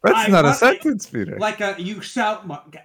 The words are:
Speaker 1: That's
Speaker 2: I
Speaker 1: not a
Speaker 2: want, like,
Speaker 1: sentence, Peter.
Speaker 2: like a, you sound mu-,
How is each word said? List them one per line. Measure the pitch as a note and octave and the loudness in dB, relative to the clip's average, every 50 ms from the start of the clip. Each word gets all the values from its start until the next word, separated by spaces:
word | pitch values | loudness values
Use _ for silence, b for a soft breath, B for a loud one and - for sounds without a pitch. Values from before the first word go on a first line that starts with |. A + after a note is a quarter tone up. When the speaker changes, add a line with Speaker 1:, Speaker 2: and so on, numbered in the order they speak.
| - | 2
Speaker 1:
That's | G3+ - | 2 2
Speaker 2:
I | A3+ A3 G#3+ | 2 4 4
Speaker 1:
not | G3 F3 D3+ | 4 6 6
a | C#3+ | 4
Speaker 2:
want, | C#3 - | 4 4
like, | A3+ B3+ F#4+ F#4 | 4 4 4 2
Speaker 1:
sentence, | - D#4 C4+ G3 - - | -2 -4 -4 -4 -8 -10
Peter. | - A#2 G2 E3+ - | -6 -6 -6 -6 -6
Speaker 2:
like | - G#3 G#3+ G#3+ - | -4 -4 -4 -4 -4
a, | G#3 G3 G3 E3+ | -6 -6 -6 -6
you | F3+ F#3 G#3+ G3 | -8 -10 -10 -10
sound | - - - B3 A3+ G#3+ G#3+ G#3+ G3+ | -14 -10 -6 -2 -2 -2 -2 -6 -8
mu-, | F3+ D3 C3+ - D3+ D3+ D3+ | -14 -14 -14 -16 -20 -20 -20